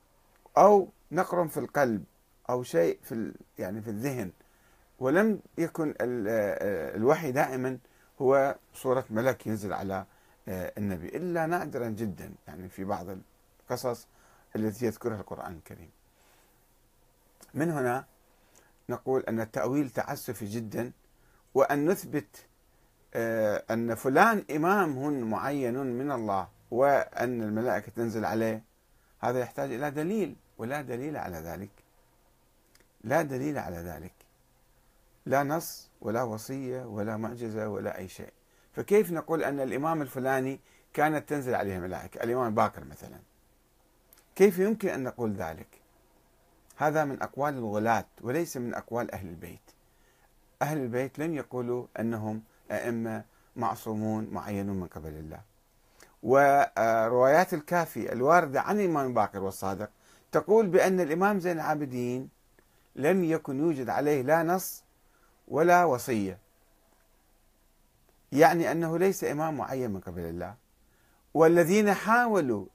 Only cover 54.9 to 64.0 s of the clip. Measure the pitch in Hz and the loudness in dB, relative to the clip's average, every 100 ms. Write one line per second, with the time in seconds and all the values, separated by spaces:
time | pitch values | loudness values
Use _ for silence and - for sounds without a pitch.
54.9 | - 78 78 78 78 - _ _ _ _ | -10 -12 -12 -12 -14 -18 _ _ _ _
55.9 | _ - _ 113 135 139 139 - - 113 | _ -20 _ 4 6 8 6 4 2 2
56.9 | 113 113 123 131 156 185 165 - 175 160 | 4 4 6 6 6 4 -2 0 0 0
57.9 | 120 - 113 135 175 156 131 - 208 190 | -4 -4 0 6 6 6 0 0 2 2
58.9 | 151 135 120 101 98 95 - 95 95 101 | 0 0 2 0 0 -6 -4 -6 -4 -8
59.9 | - _ _ _ 156 147 220 202 180 180 | -12 _ _ _ -2 4 6 6 4 4
60.9 | 185 160 165 196 202 170 165 147 151 143 | 4 2 2 2 2 0 -2 -2 -2 -2
61.9 | 123 123 123 135 _ _ _ _ _ _ | -4 -2 -4 -6 _ _ _ _ _ _
62.9 | - 139 190 165 160 147 135 165 139 113 | -2 2 2 2 0 -2 -2 0 0 -2
63.9 | 95 | 0